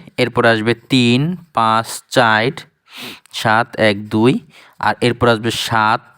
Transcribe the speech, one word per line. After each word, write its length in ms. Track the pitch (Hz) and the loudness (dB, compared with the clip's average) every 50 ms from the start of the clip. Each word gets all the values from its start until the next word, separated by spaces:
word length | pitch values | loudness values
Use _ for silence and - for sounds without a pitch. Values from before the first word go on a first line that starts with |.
| - - _ | -8 -10 _
এরপরে 300 | - 123 117 - 123 117 117 | -4 -4 -2 0 0 2 2
আসবে 240 | 110 107 107 117 117 - - - | 2 2 0 -2 -4 -4 -2 0
তিন, 320 | 139 127 120 120 120 127 147 170 180 175 - _ - | 0 2 2 2 2 2 0 -2 -4 -8 -12 _ -4
পাঁচ, 340 | 117 113 113 110 113 113 - - - - _ | -2 0 2 0 0 -2 -4 -10 -14 -14 _
চার, 440 | - 135 120 110 110 107 117 135 - - - - _ _ _ _ - - - - - - _ _ - | 0 2 2 2 2 2 0 -2 -4 -8 -14 -20 _ _ _ _ -18 -16 -16 -16 -16 -20 _ _ -12
সাত, 340 | - - 113 107 113 120 - - - | -4 0 0 2 2 0 -2 -2 -2
এক, 160 | 110 107 101 101 107 107 | 0 0 0 -2 -6 -4
দুই, 240 | 113 107 113 127 175 233 - - _ - - - _ - | 0 2 2 2 2 0 -4 -12 _ -20 -20 -20 _ -6
আর 140 | - - - - | -4 -4 -2 0
এরপর 260 | 127 120 120 - 123 | -2 -2 0 2 2
আসবে 240 | 120 113 107 117 117 - | 2 2 2 -2 -4 -4
সাত, 440 | - - - 120 110 107 110 117 131 - - _ | -4 -6 -2 0 0 2 2 0 -2 -4 -12 _